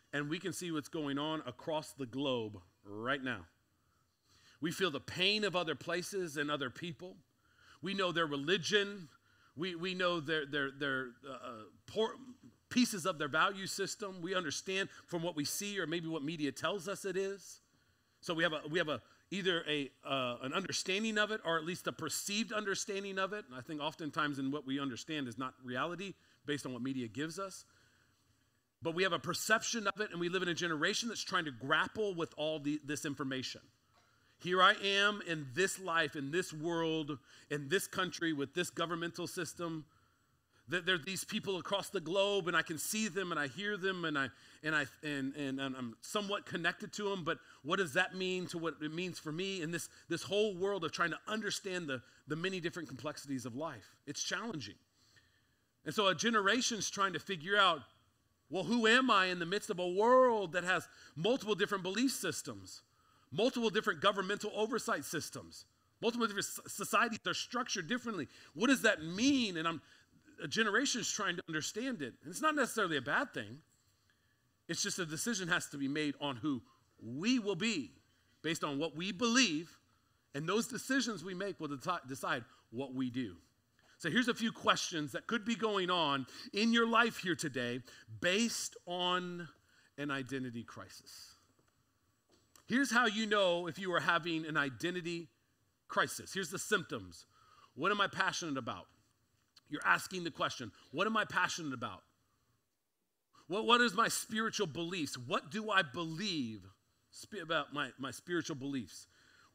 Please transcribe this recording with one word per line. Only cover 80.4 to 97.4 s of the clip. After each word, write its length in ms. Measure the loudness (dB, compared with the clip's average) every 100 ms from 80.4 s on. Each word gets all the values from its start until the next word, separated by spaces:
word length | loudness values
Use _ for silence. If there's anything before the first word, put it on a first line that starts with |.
| 0
those 180 | 2 0
decisions 580 | -4 0 0 0 -2
we 100 | -6
make 260 | -6 -6 -6
will 80 | -6
deti-, 400 | -6 -4 -4 -4
decide 360 | -6 -2 -2 -4 -18 -12
what 240 | -8 -6
we 160 | -2 -2
do. 260 | -2 -4 -6 -20 _ _ _ _ -6
So 100 | 0
here's 200 | 2 2
a 60 |
few 160 | 2 0
questions 600 | 0 4 4 4 -2 -4
that 140 | -6 -2
could 180 | -2
be 120 | 0 0
going 340 | 2 2 2
on 360 | 4 4 2 -2 -10 -6
in 180 | 2 6
your 140 | 6 6
life 300 | 6 4 2
here 160 | -2
today 460 | 0 0 0 -2 -2 -6 -20 -16 -2
based 540 | 2 4 2 0 -6 -8 -6
on 640 | 0 2 2 0 -6 -10 -14 _ _ _ -8
an 120 | -4
identity 520 | -4 -2 -4 -4 -8
crisis. 720 | -10 -12 -16 -18 -18 -18 -18 -20 _ _ _ _ _ _ _ _ _ _ _ -16 0
Here's 240 | 2 4
how 160 | 4 4
you 200 | 2 2
know 400 | 4 6 4 0
if 120 | -6
you 140 | 0
are 80 | 0
having 460 | 4 2 2 -2 0
an 100 | 2
identity 720 | 0 0 -4 -4 -4 -6 -8 _ _ _ _ _ -4
crisis. 440 | 0 0 0 -6
Here's 160 | -6 -4
the 100 | -4
symptoms. 680 | 0 0 0 -8 -10 -16 -20 _